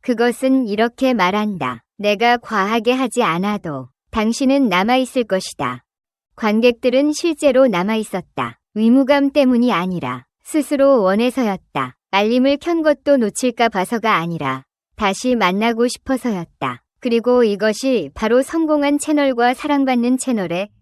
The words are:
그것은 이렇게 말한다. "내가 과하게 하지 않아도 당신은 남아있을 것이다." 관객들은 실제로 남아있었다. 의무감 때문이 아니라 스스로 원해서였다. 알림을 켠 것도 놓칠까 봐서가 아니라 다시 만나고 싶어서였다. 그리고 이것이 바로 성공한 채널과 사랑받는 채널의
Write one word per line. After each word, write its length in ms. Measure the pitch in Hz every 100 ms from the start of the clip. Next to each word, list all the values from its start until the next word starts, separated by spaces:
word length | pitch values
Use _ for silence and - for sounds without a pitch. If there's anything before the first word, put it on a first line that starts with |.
그것은 680 | - 226 240 226 262 262 240
이렇게 460 | 202 233 - 262
말한다. 680 | 240 180 208 214 185 131 123 _ _
"내가 380 | 208 208 233 240
과하게 560 | - 214 196 233 220
하지 320 | 262 262 240
않아도 640 | 208 165 196 208 165 139 131 _ _
당신은 560 | - 214 233 262 277 254
남아있을 560 | 180 208 254 254 262
것이다." 580 | 233 190 - - - 123 _ _ _ _ _ -
관객들은 760 | 220 214 247 233 254 247 294
실제로 540 | 302 339 311 294 254 269
남아있었다. 960 | 180 190 220 214 185 - - 110 - _ 208
의무감 560 | 226 254 262 285 277
때문이 400 | 294 262 240 247
아니라 540 | 185 185 180 113 123 _ _
스스로 580 | - 311 277 294 277 269
원해서였다. 920 | 190 196 240 254 226 190 _ - 127 - _
알림을 460 | 196 214 247 262 285
켠 260 | 339 339
것도 360 | 311 285 - 285
놓칠까 500 | 214 - 254 233 233
봐서가 460 | 208 185 233 220 190
아니라 480 | 170 165 139 131 - _ _ -
다시 380 | 208 190 254
만나고 540 | 247 185 190 226 226 240
싶어서였다. 920 | - - 262 247 196 170 _ 131 123 _ _
그리고 440 | 254 233 233 247
이것이 680 | 226 202 214 214 262 247 143
바로 260 | - 214 240
성공한 580 | 269 330 311 302 285 294
채널과 540 | - 302 277 240 240
사랑받는 640 | 254 302 285 269 247 240 254
채널의 540 | - 226 175 170 208 _